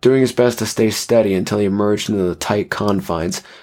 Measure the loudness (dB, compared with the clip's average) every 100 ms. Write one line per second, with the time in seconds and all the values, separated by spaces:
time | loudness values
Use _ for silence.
0 | 2 4 2 2 0 0 -6 0 0 0
1 | 0 2 2 0 0 0 0 0 0 0
2 | -2 -2 -2 -4 -2 -2 -2 -4 -2 -2
3 | -2 -4 -4 -6 -12 -20